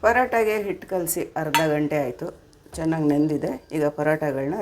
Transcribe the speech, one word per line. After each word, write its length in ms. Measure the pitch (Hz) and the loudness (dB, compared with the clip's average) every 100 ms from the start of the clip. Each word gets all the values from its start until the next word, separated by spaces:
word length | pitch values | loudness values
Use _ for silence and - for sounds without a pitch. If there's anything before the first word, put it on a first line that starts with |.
ಪರೋಟಗೆ 540 | 214 233 247 226 214 214 202 | 4 4 2 2 2 0 -2
ಹಿಟ್ಟು 180 | 180 - | -6 -4
ಕಲಸಿ 320 | 190 160 - - - | -4 -2 -4 -4 -4
ಅರ್ಧ 180 | 156 151 160 | 0 2 2
ಗಂಟೆ 220 | 151 151 151 | 2 0 0
ಆಯಿತು, 220 | 131 123 131 - - - - - | -2 -6 -10 -12 -20 -20 -16 -4
ಚೆನ್ನಾಗಿ 300 | 160 160 151 | -2 2 2
ನೆಂದಿದೆ. 400 | 147 151 147 147 131 - 156 | 4 2 0 -2 -6 -8 -2
ಈಗ 80 | 147 147 | -2 0
ಪರೋಟಗಳನ್ನ 600 | 151 156 151 135 135 196 | 0 0 0 -2 -4 -2